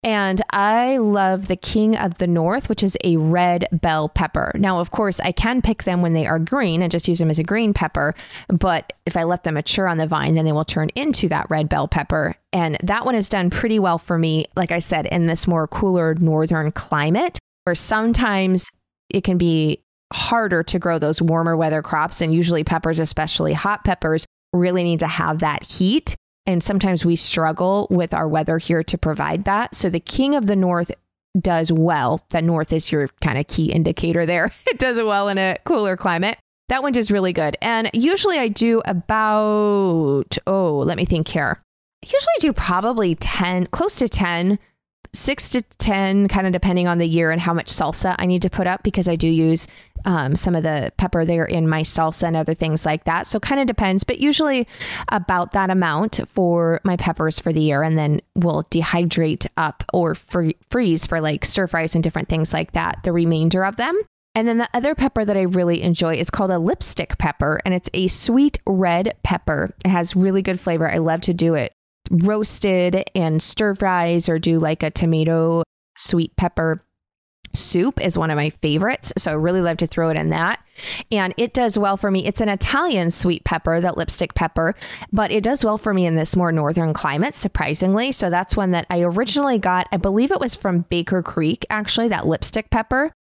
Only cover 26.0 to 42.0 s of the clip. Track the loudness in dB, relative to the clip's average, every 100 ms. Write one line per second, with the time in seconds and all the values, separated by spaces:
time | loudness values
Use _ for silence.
26 | -2 -8 _ _ -2 0 2 0 2 2
27 | 2 2 0 0 0 0 0 0 2 0
28 | 0 -2 0 0 0 -2 0 0 0 -2
29 | -2 -2 -2 -2 0 0 -2 -2 -2 -2
30 | -4 -2 2 2 2 2 2 0 -2 -8
31 | _ _ _ -2 0 0 2 2 4 2
32 | 0 -2 _ 0 2 0 0 -2 0 0
33 | -2 _ -2 -2 -2 -2 0 2 0 0
34 | 0 0 0 0 -2 -4 -6 -2 -2 0
35 | 0 0 0 0 0 -2 -2 0 0 -2
36 | -2 0 -2 -4 _ _ -4 -2 0 0
37 | 2 2 2 0 -2 -2 -2 -2 0 0
38 | 2 2 0 0 0 0 2 2 0 -4
39 | -2 0 2 2 2 2 2 2 2 2
40 | 2 0 -2 -6 -2 0 0 0 0 0
41 | 0 0 0 -2 -2 -4 _ _ _ _